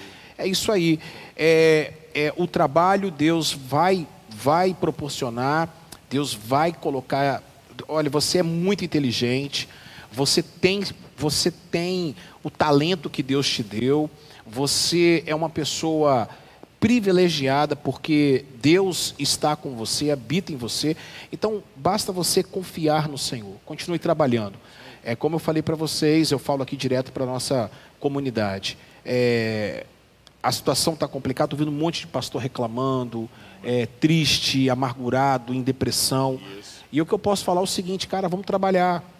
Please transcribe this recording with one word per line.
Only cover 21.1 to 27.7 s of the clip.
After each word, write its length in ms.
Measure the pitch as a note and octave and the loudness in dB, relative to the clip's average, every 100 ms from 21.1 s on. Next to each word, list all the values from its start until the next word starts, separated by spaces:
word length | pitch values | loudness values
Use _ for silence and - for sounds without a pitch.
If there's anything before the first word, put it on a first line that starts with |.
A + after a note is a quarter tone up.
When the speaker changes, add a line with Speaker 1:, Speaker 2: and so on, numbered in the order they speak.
| - - | -18 -14
Speaker 1:
Então, 300 | D3+ G#3+ G#3+ - | -4 -4 -4 -8
basta 380 | - C#3+ G#3 - | -4 0 0 -2
você 300 | F#3 E3 - | -4 0 0
confiar 640 | F3+ G3 F3+ - D#3 D#3 D3+ | 0 -4 -8 -2 2 2 0
no 100 | C#3 | -4
Senhor. 380 | - B2 G2+ G2 | -6 -8 -10 -14
Continue 340 | - - - E3+ | -14 -12 -6 -2
trabalhando. 580 | - D#3 C#3+ A#2 G#2 G2 - - - - | 0 2 2 0 -2 -10 -20 -20 -20 -12
É 140 | - A#2 | -8 -4
como 180 | D3+ | -2
eu 60 | D#3+ | 0
falei 220 | - D#3 | 0 0
pra 120 | D#3 | -2
vocês, 560 | D#3 D#3+ - D#3 D#3+ D3+ | -2 -4 0 2 4 4
eu 80 | C#3 | 0
falo 240 | - C#3 | 0 -2
aqui 140 | B2+ C#3 | -2 -4
direto 340 | C3 B2+ C3 | -2 -2 -2
pra 140 | - B2+ | -4 -4
nossa 440 | B2+ - C3+ G2+ | -4 -2 -2 -2